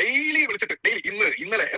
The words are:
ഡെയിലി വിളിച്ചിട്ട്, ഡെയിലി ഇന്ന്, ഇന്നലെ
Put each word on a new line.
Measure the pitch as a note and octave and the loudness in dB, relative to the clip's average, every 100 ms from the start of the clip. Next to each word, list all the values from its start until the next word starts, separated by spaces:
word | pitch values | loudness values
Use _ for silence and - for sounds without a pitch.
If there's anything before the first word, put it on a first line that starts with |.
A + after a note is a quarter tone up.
ഡെയിലി | A3+ C4+ D#4 D#4 C4+ | 4 2 2 2 0
വിളിച്ചിട്ട്, | G#3 A3 D3+ G3+ | 0 -4 -2 -2
ഡെയിലി | G#3+ - | 0 -2
ഇന്ന്, | G#3 G3+ - | 0 0 0
ഇന്നലെ | C#4+ A3 - | -2 -2 0